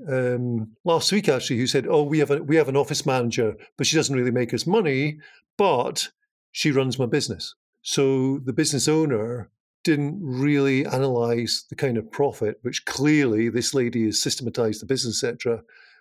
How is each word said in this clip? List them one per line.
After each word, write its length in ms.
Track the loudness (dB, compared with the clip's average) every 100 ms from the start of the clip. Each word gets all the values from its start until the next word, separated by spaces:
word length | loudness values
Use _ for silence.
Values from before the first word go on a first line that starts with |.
| -4
um, 640 | -2 0 -2 -2 -4 -6 -6
last 280 | 0 0 2
week, 180 | 2 4
actually, 280 | 2 0 0
who 100 | 0
said, 180 | 0 2
"Oh, 140 | 2
we 140 | 2 2
have 120 | 2
a, 100 | 0
we 140 | 2 2
have 140 | 4
an 80 | 2
office 280 | 0 -2 0
manager, 500 | 0 0 0 0 -2 -10 -4
but 80 | 0
she 120 | 2
doesn't 180 | 2 0
really 160 | 0
make 200 | 0 0
us 140 | -2 0
money, 540 | 0 2 0 -2 -4 -14 -20 _ 0
but 500 | 2 2 0 -4 -8 _ _ _ _
she 180 | -2 0
runs 260 | 2 2 0
my 80 | 0
business." 480 | 0 -2 -6 -12 -16 _ _
So 560 | -4 2 2 4 0 -2
the 100 | -4
business 340 | -2 0 0 2
owner 640 | 2 2 -2 -4 -8 -12 _ _ _
didn't 340 | 0 0 -2 -6
really 640 | -6 -2 2 2 2 2 0
analyze 800 | 0 0 0 0 0 -2 -4 -8
the 60 | -4
kind 220 | -2 -2
of 140 | -4
profit, 460 | -2 -2 -2 -4 -4
which 220 | -8 -8 -8
clearly 640 | 0 2 4 4 2 0
this 260 | 0 -2 0
lady 300 | 0 0 0
has 140 | 0
systematized 600 | -4 -4 -4 -2 -2 -2
the 60 | -4
business, 360 | -2 -2 -4
et 40 | -4
cetera. 340 | -4 -4 -4 -8 -20 -20 _